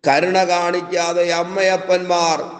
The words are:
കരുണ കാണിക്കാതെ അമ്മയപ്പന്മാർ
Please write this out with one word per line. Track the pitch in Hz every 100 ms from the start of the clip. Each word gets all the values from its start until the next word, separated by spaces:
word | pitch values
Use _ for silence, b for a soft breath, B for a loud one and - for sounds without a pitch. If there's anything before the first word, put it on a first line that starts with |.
കരുണ | - 143 175 185
കാണിക്കാതെ | 185 175 175 180 175 180 170 175 175
അമ്മയപ്പന്മാർ | 170 175 190 190 185 185 180 180 175 165 151 - -